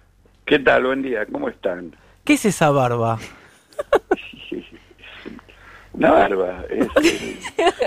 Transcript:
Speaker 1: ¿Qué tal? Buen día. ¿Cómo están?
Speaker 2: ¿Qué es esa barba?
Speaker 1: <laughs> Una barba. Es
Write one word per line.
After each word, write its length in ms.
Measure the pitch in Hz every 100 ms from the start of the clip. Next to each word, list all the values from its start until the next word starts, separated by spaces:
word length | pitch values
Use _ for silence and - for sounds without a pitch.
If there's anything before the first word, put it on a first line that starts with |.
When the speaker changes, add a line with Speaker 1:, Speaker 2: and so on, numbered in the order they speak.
| _ _ _ _
Speaker 1:
¿Qué 160 | - 147
tal? 240 | 131 123
Buen 180 | 127 135
día. 240 | 131 110 107
¿Cómo 220 | 143 135
están? 480 | - - 90 87 - _ _ -
Speaker 2:
¿Qué 80 |
es 100 | 294 214
esa 240 | - 156
barba? 480 | 139 123 120 113 113 - - - _ _ - -
Speaker 1:
<laughs> 600 | - - - - - - - - - _ - - - - - - - - - -
Una 180 | - 160
barba. 540 | - 101 95 90 - -
Es 180 | - - - 311 - - - - - 339 -